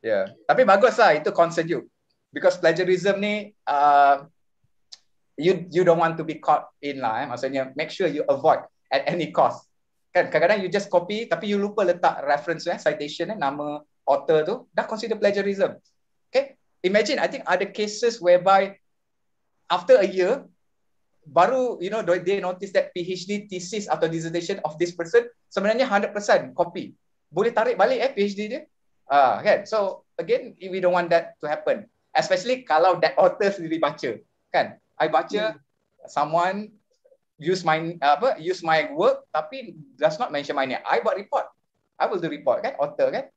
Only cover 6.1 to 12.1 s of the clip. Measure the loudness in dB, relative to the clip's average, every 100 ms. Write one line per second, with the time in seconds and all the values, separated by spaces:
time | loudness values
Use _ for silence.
6.1 | -2 -8 -6 0 0 0 _ -10 -4 -4
7.1 | -4 -6 -6 -4 -4 -6 -8 -10 -4 -4
8.1 | -2 -2 2 2 2 -2 _ _ -2 -2
9.1 | -4 -4 0 0 0 _ _ _ _ _
10.1 | -2 0 2 2 2 0 -4 0 -2 0
11.1 | -6 -4 -4 -2 -2 -2 0 0 2 0